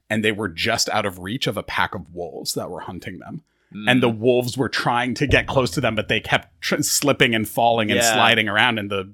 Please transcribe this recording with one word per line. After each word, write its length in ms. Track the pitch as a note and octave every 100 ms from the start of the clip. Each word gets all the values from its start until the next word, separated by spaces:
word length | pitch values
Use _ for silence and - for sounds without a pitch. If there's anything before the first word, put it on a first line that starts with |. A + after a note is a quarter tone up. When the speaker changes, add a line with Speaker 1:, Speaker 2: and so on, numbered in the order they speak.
| -
Speaker 1:
And 160 | A2
they 80 | G#2+
were 160 | G2+ G#2
just 400 | E2 G2+ G2+ -
out 140 | G#2+
of 140 | G#2 F2+
reach 280 | F#2 A#2+ -
of 100 | G#2+
a 60 |
pack 320 | - - F2
of 200 | G#2 D#2+
wolves 400 | F2 E2+ - -
that 160 | - F2
were 100 | E2
hunting 380 | - F2+ - F#2
them. 240 | - E3 - _ _ G2+ G#2+
And 120 | B2+
the 80 | B2
Speaker 2:
Mm. 100 | A2+
Speaker 1:
wolves 380 | A#2 B2 B2 B2+
were 120 | A2+
trying 440 | - D3 A#2+ B2
to 120 | A2+ C#3
get 220 | B2+ G#2+
close 240 | C3+ B2
to 80 | -
them, 160 | A#2+ A2
but 100 | G2+
they 120 | A2+
kept 400 | - C3 - _
tr-, 180 | - D#3
slipping 520 | C#3 - C#3+ B2+ C3
and 120 | A2+ G#2+
falling 420 | - A#2 A#2 G#2+
and 80 | A#2
Speaker 2:
Yeah. 140 | A#2
Speaker 1:
sliding 340 | A2 A2+ A2+ G#2+
around. 300 | G#2 B2 A2+
And 100 | G2+
the 220 | G2+ F#2+